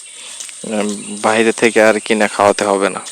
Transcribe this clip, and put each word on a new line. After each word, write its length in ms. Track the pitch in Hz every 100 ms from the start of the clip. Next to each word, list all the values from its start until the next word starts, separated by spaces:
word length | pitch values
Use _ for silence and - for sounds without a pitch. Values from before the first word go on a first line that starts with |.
| - - - - - -
উম, 540 | - 107 104 101 107 104
বাইরে 300 | 107 110 113
থেকে 300 | - 117 110
আর 180 | 110 104
কিনে 280 | - 110 104
খাওয়াতে 360 | - 101 98
হবে 240 | 104 98 98
না। 100 | 92 -